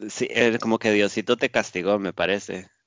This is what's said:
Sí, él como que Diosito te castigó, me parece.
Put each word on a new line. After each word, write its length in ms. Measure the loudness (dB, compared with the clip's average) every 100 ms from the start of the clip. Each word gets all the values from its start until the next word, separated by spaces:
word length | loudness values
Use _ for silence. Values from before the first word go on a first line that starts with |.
| -12
Sí, 180 | -6 -4
él 280 | 2 2 2
como 200 | 0 0
que 120 | 2
Diosito 460 | 4 2 0 -2 0
te 140 | 2
castigó, 480 | 0 -2 -4 0 0
me 120 | -2
parece. 560 | -2 -2 -2 -4 -12 -12 _